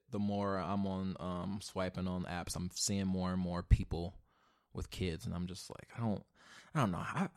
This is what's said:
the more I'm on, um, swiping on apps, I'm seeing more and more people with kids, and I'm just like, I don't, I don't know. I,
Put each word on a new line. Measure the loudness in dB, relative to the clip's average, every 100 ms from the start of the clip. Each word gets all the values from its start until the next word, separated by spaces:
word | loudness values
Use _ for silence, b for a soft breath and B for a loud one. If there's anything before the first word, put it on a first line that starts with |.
| -6
the | 0
more | 2 2 2 2
I'm | 2 2 2
on, | 0 -2 -2
um, | -2 -2 -2 -4
swiping | -4 -2 -2 0 -2
on | -2 -2
apps, | -4 -4 -4
I'm | -4
seeing | -2 0 2 2
more | 2 2
and | 2
more | 0 0
people | 6 6 6 -2 -2 -6 -20 _ _ _ _
with | -8 -6
kids, | -2 -2 0 -2
and |
I'm | -2 -4
just | -6 -10
like, | -12 -12 -4
I |
don't, | -2 -2 -6 -20 B B B 0
I |
don't | 2
know. | 0
I, | -2 -2 -2